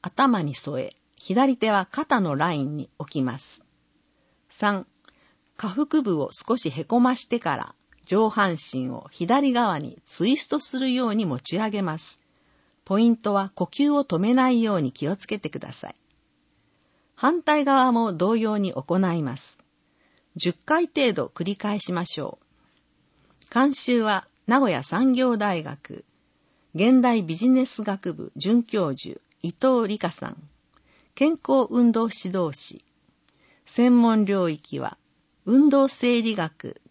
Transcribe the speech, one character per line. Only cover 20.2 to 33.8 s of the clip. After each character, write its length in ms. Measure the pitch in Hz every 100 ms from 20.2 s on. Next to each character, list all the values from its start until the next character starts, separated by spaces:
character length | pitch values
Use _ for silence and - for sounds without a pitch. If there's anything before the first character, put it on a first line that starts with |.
| _ -
十 160 | 180
回 340 | - - 311 339
程 260 | - 254
度 140 | 180 -
繰 160 | -
り 140 | 175 202
返 240 | 208 208
し 120 | -
ま 120 | 175
し 160 | 175 -
ょ 180 | - - _ _ _ _ _ _ _ _ _ _ _
う。 20 |
監 220 | 233 277
修 280 | 262 - 240
は 260 | 214 196 - _ -
名 140 | 262
古 100 | 240
屋 140 | 139
産 280 | 139 175 262
業 240 | 254 254 226
大 280 | 208 175
学 400 | 151 143 - - - _ _ _ _ _ _
現 280 | 160 220 262
代 220 | 240 226
ビ 100 | 165
ジ 140 | 165 240
ネ 180 | 262 254
ス 160 | -
学 320 | 208 196 180
部 160 | 151 - 147
准 260 | 185 240
教 280 | 233 214 160
授 300 | 127 - - _ _
伊 80 | 170
藤 380 | - 262 254 202
理 100 | 214
香 140 | 180
さ 160 | - -
ん、 200 | - - _ _ _ _ _ _ -
健 140 | 285
康 360 | 330 - 269 240
運 220 | 247 240
動 120 | 226
指 360 | 226 - 185 190
導 120 | 165
士。 320 | 139 - - _ _ _ _ _ _ _ _ -
専 340 | -